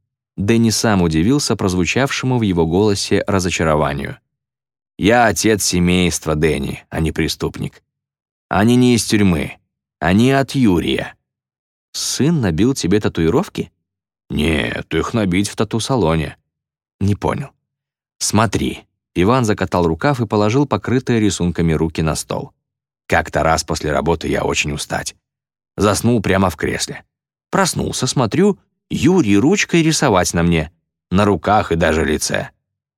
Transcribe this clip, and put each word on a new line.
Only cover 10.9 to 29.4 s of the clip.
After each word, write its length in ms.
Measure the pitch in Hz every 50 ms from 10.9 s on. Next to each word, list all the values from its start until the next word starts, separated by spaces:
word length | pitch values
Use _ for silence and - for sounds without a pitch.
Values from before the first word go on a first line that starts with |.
| 67 - - - - _ _ _ _ _ _ _ _ _ _ _ _ _ _ _ _
«Сын 480 | - - - - - 123 151 175 156
набил 340 | 120 95 80 76 101 127 139
тебе 260 | - - 87 95 107
татуировки?» 720 | - - - - 82 80 90 139 214 - _ - - - _ _ _ _ _ _ _ _ _ _ _ _
«Нет, 640 | - 71 73 80 80 73 58 58 - - - - -
их 180 | - 80 - -
набить 360 | 117 104 95 87 92 101 -
в 80 | -
тату-салоне». 800 | - 113 104 - 113 110 - 139 123 92 80 80 80 76 69 - _ _ _ _ _ _ _ _ _ _ _ _ _
«Не 160 | 101 98 101
понял». 340 | 87 - - 62 131 143 - _ _ _ _ _ _ _ _ _ _ _ _ _ _
«Смотри». 680 | - - - 101 113 107 - - 71 65 - - - _ _ _ _ _ _
Иван 280 | 82 87 98 123 131 123
закатал 440 | 107 104 87 98 87 - 90 87 82
рукав 320 | 80 78 - 143 147 123
и 60 | 120
положил 400 | 107 - 107 104 107 113 135 147
покрытые 520 | - - 101 - - 113 131 - - 120 113
рисунками 540 | 107 101 87 - 85 90 82 - 87 82 80
руки 280 | 73 80 80 78 -
на 140 | 82 78 71
стол. 380 | - - - - - - - _ _ _ _ _ _ _ _ _ _ _ _
«Как-то 340 | - 85 80 - - 73 73
раз 220 | 80 78 80 -
после 260 | - 82 76 - 78
работы 380 | 73 67 71 73 - - - 69
я 160 | 71 71 -
очень 260 | 69 69 - - 73
устать. 460 | 71 - - - - - - - - _ _ _ _ _ _ _ _ _ _ _ _
Заснул 460 | - 95 104 101 90 - 113 123 113 92
прямо 260 | 87 92 95 98 92
в 80 | -
кресле. 480 | - - - - - - - 76 - - _ _ _ _ _ _ _ _ _
Проснулся, 560 | - 165 190 175 - - - - - - -
смотрю, 540 | - - - 123 107 - 127 190 208 185 - _ _ _ _ _ _
Юрий 480 | - - - 147 185 190 143 101 101
ручкой 460 | 98